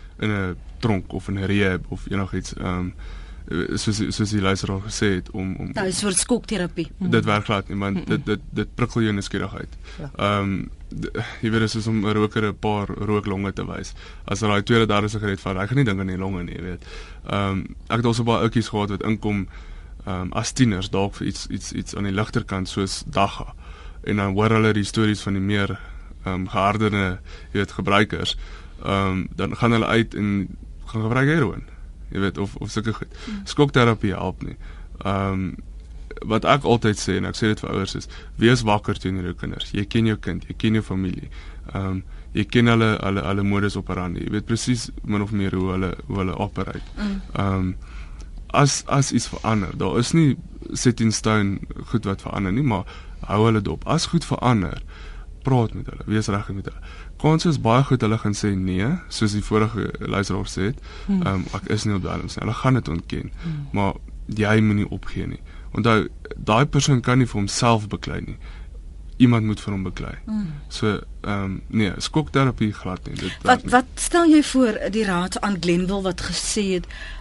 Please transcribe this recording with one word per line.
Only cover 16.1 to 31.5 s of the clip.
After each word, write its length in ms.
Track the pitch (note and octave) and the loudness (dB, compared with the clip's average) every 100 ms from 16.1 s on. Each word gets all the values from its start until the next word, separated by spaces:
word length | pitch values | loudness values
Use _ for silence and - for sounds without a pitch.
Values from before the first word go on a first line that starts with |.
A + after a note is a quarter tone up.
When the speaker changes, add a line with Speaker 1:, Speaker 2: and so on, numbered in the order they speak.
| F#2 | -2
Speaker 1:
longe 240 | F#2+ F#2+ | -2 -4
nie, 100 | E2+ | -6
jy 80 | - | -8
weet. 220 | F2 F2 - - - - - | -8 -8 -10 -14 -14 -12 -4
Ehm, 300 | G2+ G2 G2 - - - | 0 2 0 -2 -8 -2
ek 80 | A2 | 2
het 80 | |
al 100 | A#2 | 4
so 100 | A#2 | 4
baie 160 | A#2 A2 | 4 4
ouetjies 260 | A2+ A#2+ G#2+ | 4 2 0
gehad 220 | G#2+ G2+ | 0 0
wat 120 | G2 | 0
inkom, 460 | - G#2+ G#2+ G2+ F#2+ - - - - - - | 0 0 0 0 -2 -8 -14 -14 -14 -10 -6
ehm, 260 | F2+ F#2 | -4 -4
as 200 | - A2 | -2 0
tieners, 380 | - B2 F#2 G2 | 4 4 4 0
dalk 240 | G2 G2 | 0 0
vir 120 | - G2+ | -2 -6
iets, 200 | - - | -6 -6
iets, 220 | F#2+ - | -8 -6
iets 240 | A2+ G2 - | -8 -6 -4
aan 80 | |
die 80 | G2+ | -2
ligter 320 | G2 G#2+ A#2+ | 0 0 -2
kant, 240 | G2 F#2+ F#2 | -2 -4 -2
soos 360 | - G2 - - | -2 -2 -4 -4
dagga. 480 | - G2 - - - - - - - | 0 0 0 -10 -12 -14 -14 -14 -8
En 120 | - G#2 | -2 0
dan 160 | G2 | 2
hoor 160 | F#2+ A2 | 4 4
hulle 220 | A2 A2 | 6 4
die 120 | G#2 | 4
stories 360 | G2 A2+ G#2+ G#2 | 0 2 2 2
van 120 | - | 0
die 100 | G2 | 0
meer, 360 | G2 G#2 G2 G2 - - - - | 2 2 0 -4 -10 -14 -14 -10
ehm, 220 | F#2+ F#2 F#2+ | -4 -4 -2
geharderde, 720 | G#2 G2 A2 G#2+ G2+ F#2+ F#2 - - - | 2 4 4 4 4 2 -2 -8 -16 -4
jy 60 | G2+ | -2
weet, 140 | F#2+ | -2
gebruikers. 640 | - F#2+ G2+ G#2+ - F2+ - - - - - | -2 4 4 4 0 -4 -6 -8 -14 -16 -8
Ehm, 400 | - G2 G2 F#2 - D#2 | 0 2 2 0 -2 -4
dan 200 | G2 - | -4 2
gaan 160 | A#2 | 4
hulle 140 | A#2 G#2 | 4 4
uit 280 | A2+ A2+ | 4 2
en 340 | - G#2 G2+ F#2 - - - - | 0 0 2 0 -6 -14 -14 -8
gaan 160 | A2+ | -4
gebruik 260 | A2 B2+ C#3 | 0 4 4
heroin, 340 | D#3+ A2 | 4 2